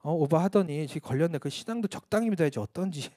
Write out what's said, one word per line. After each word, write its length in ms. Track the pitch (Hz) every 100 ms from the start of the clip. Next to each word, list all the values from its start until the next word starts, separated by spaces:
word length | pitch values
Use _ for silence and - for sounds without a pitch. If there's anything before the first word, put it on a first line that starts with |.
어, 100 | 147
오버하더니 720 | 165 143 165 185 202 180 147 156
지금 220 | 156 -
걸렸네. 300 | 131 165 156
그 120 | 143
신앙도 380 | - - 233 208
적당히 420 | - _ 214 233
믿어야지, 280 | 190 156 127
어떤지. 520 | 104 - 190 151 117